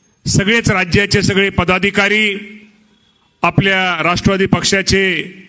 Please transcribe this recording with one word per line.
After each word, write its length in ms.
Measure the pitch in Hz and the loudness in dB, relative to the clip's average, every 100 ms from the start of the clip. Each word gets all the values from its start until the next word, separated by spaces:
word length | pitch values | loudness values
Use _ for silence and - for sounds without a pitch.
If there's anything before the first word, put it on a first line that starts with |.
| _ _ - | _ _ -2
सगळेच 440 | - 196 233 226 | 0 2 2 0
राज्याचे 500 | 196 185 185 202 208 | 0 0 0 2 0
सगळे 280 | 196 190 196 | 0 0 0
पदाधिकारी, 880 | 170 175 185 196 202 196 208 214 196 - - - _ _ _ _ _ _ _ | 0 0 0 0 0 0 2 0 -2 -10 -20 -20 _ _ _ _ _ _ _
आपल्या 640 | 175 175 196 190 185 170 | 0 2 2 2 0 0
राष्ट्रवादी 420 | 160 175 - 196 190 | -2 0 0 0 0
पक्षाचे 760 | - - 196 185 190 190 165 - - | 0 0 -2 0 0 0 -2 -6 -14